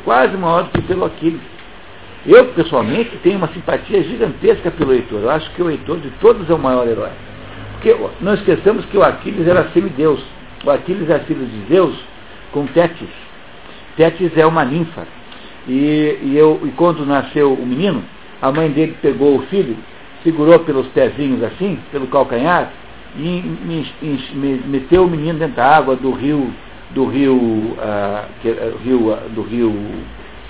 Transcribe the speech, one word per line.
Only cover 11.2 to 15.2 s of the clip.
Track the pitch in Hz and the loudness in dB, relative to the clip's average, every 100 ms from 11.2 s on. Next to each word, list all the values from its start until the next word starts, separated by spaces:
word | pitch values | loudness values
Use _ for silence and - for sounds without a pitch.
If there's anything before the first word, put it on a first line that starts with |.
| - 143 123 | -2 -6 -6
de | 107 101 | -8 0
Zeus | 185 156 104 - - - - - | 2 2 -2 -14 -20 -20 -20 -8
com | 143 139 | -6 -2
Tétis. | 165 170 - 101 - - - - - - - - - | 0 0 -2 -14 -16 -20 -20 -20 -20 -20 -20 -8 2
Tétis | 160 165 175 147 | 2 2 0 2
é | 156 | 4
uma | 165 127 | 2 0
ninfa. | 160 160 - 85 - | -2 -4 -8 -14 -16